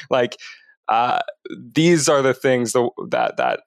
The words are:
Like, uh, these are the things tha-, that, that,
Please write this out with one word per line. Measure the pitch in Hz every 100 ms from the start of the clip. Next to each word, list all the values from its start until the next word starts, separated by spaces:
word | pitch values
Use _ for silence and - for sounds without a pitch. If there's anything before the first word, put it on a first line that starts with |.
| -
Like, | 131 123 - - - _ _ -
uh, | 113 123 - - - -
these | - 123 151 170 165 143
are | 143
the | 131
things | 123 135 127 113
tha-, | 127 120 - 120
that, | 123 117 -
that, | 62 -